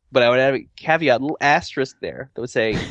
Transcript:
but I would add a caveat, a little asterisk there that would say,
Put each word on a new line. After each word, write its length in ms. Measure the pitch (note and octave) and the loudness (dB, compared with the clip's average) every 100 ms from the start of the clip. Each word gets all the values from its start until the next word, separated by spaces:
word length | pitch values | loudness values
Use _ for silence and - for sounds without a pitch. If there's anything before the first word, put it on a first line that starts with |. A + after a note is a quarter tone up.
| _ | _
but 100 | C3 | 2
I 80 | A#2+ | 2
would 80 | B2 | 4
add 160 | C3+ | 2
a 140 | C3 - - | 0 -6 -10
caveat, 440 | - E3 D3+ A#2+ | -2 0 2 2
a 20 | |
little 160 | C#3 - | 0 -2
asterisk 560 | C#3+ D#3+ - - C3 - | 2 2 0 -6 -6 -6
there 300 | F2 - C3+ | -10 -10 -14
that 60 | - | -10
would 100 | A#2+ | -6
say, 280 | C3 A2+ G#2+ - | -2 -2 -2 -6